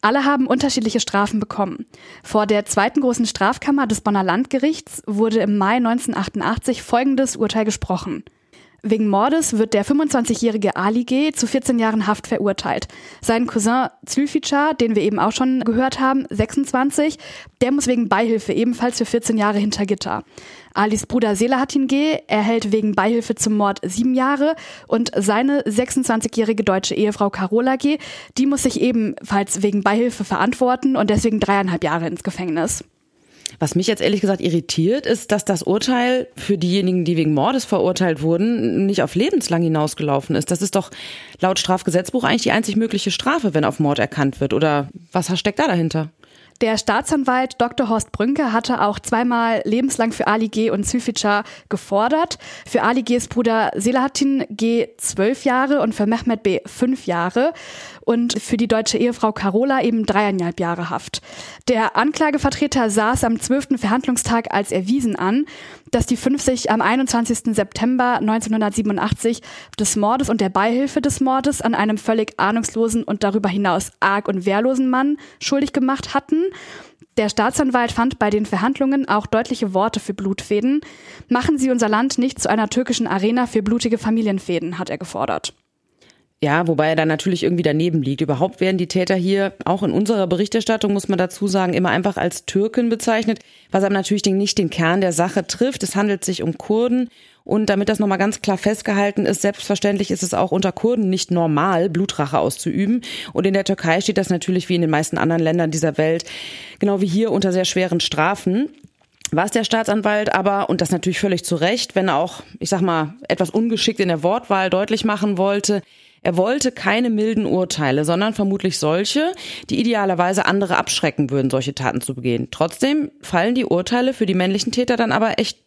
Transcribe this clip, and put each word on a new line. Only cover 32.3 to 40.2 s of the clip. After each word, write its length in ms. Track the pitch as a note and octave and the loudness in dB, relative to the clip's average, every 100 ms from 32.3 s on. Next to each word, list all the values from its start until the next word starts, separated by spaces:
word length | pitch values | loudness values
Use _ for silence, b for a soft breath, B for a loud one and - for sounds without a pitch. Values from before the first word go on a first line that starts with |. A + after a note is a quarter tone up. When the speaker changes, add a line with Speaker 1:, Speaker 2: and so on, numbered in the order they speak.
| - F3+ D#3+ E3 - - _ _ B B B B B | -6 -4 -2 -2 -4 -10 _ _ B B B B B
Speaker 2:
Was 160 | D#3 F3 | -2 0
mich 100 | F#3 | 0
jetzt 160 | G#3+ | 0
ehrlich 180 | - G3+ | 0 2
gesagt 220 | G3+ F#3+ | 0 0
irritiert, 640 | E3+ E3 - - E3 C4 - | 0 0 -2 0 2 0 0
ist, 260 | A#3 - | -2 0
dass 140 | G#3 - | -2 0
das 160 | F3+ | -2
Urteil 640 | - G3 G#3+ B3+ B3 B3+ B3 - | 0 0 2 0 2 0 -2 -10
für 220 | - G3+ | -2 0
diejenigen, 480 | F3 F#3+ F#3 F3+ E3 | 2 2 2 0 0
die 120 | E3 | 2
wegen 180 | D#3 D3 | 2 2
Mordes 300 | C#3 - - | 2 0 0
verurteilt 580 | F#3+ - F3 F#3 D#3 | 0 0 2 0 0
wurden, 640 | D#3 E3+ G#3+ A#3 A2+ E2+ - | 0 0 0 0 0 0 0
nicht 160 | F#3+ | 0
auf 100 | C3+ | 0
lebenslang 480 | F3 C4+ F#4+ - E3+ | 0 0 0 0 0
hinausgelaufen 720 | E3+ D#3 D3+ - D3+ C#3 | 2 2 0 -2 0 0